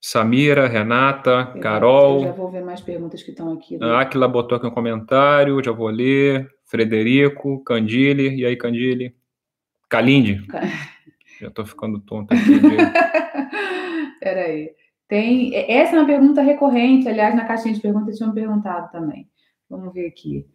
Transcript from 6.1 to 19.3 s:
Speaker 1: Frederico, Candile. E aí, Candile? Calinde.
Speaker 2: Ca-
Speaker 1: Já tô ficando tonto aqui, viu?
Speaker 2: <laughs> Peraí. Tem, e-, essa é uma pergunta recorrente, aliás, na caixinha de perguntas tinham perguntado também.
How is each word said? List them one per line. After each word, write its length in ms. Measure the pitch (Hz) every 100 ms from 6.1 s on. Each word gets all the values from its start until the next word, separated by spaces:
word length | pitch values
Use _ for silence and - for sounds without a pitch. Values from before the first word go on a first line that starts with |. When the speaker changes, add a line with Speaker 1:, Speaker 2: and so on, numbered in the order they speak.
| 135 139 135 135 _
Speaker 1:
Frederico, 960 | _ 113 110 110 110 131 143 143 143 135
Candile. 720 | 135 120 107 117 139 139 135 135
E 80 |
aí, 120 | 123 123
Candile? 580 | 120 120 127 123 123 _ _ _ _ _ _ _ _
Calinde. 560 | 117 120 139 110 98 -
Speaker 2:
Ca- 160 | - - - - - _ _ _ -
Speaker 1:
Já 100 | -
tô 140 | -
ficando 340 | 104 - 110 104
tonto 320 | - 110 104
aqui, 240 | 240 214 294
viu? 180 | 302 427
Speaker 2:
<laughs> 1400 | 320 339 339 320 330 294 269 415 403 370 370 330 285 -
Peraí. 500 | 190 185 175 156 156 _ _ _ _
Tem, 420 | 208 220 254 247
e-, 40 | 202 185
essa 220 | 233 330
é 40 | 339
uma 80 | 285
pergunta 360 | 285 269 294
recorrente, 680 | 277 285 277 247 247 262 254
aliás, 260 | 214 214
na 100 | 233
caixinha 300 | - 226 233
de 60 | 214
perguntas 360 | 208 208 214 208
tinham 160 | 220
perguntado 580 | 214 214 208 196 175 170
também. 380 | 170 160 - -